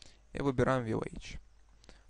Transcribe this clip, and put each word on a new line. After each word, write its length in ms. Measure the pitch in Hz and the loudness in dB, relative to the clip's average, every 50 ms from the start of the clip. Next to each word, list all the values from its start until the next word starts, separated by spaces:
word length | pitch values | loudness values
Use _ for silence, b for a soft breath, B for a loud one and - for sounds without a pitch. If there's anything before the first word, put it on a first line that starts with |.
| B B B B B - | B B B B B -10
И 80 | - - | -4 0
выбираем 440 | 139 139 131 123 123 135 131 131 120 | 0 2 4 4 4 4 4 2 2
Village. 540 | 110 110 110 - - - - - - - - - - - - - - b b b b b b b | 0 0 -2 -2 -4 -8 -10 -10 -10 -10 -12 -12 -14 -20 -20 -20 -20 b b b b b b b